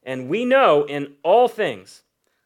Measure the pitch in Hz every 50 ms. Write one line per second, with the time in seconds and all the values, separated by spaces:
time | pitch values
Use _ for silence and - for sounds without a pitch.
0 | _ - 131 131 127 127 165 220 247 247 262 269 254 196 151 147 147 143 143 143
1 | 143 139 - _ - 165 196 233 247 226 - 214 208 156 113 95 92 - - -
2 | _ _ _ _ _ _ _ _ _